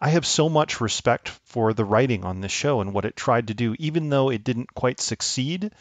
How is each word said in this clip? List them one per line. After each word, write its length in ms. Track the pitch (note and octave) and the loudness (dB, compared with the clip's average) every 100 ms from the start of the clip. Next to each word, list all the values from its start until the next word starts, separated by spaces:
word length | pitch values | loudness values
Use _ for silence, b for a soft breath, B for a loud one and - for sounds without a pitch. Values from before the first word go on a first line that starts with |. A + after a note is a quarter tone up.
I 80 | C#3+ | 2
have 160 | E3 C#3 | 2 2
so 240 | - D#3 | 2 2
much 320 | D3+ D3+ - | 2 0 0
respect 480 | A2 - - A#2 - - _ | -2 0 2 0 -2 -16 _
for 280 | A#2+ A2 | 0 2
the 120 | A2 G2+ | 2 2
writing 380 | G#2+ C3 G#2+ F#2 | 4 4 0 -2
on 160 | F#2 | -6
this 100 | F#2+ | -4
show 300 | - C#3+ B2+ | -2 0 0
and 120 | G2 | 0
what 120 | G2 G#2+ | -2 -4
it 100 | - | -2
tried 320 | - A#2+ A2 | 0 2 0
to 40 | |
do, 220 | G#2+ A#2 A2+ | -2 -2 -2
even 320 | D3+ D#3+ D3+ | -2 -2 0
though 200 | C#3 C3+ | 2 2
it 140 | A#2 | 0
didn't 300 | G#2+ A#2 B2 | -2 -4 -6
quite 260 | - B2+ B2 | -2 -2 -2
succeed. 720 | - A2+ - - C3 F3+ G#3 - | -4 -4 -4 -2 -2 -4 -6 -10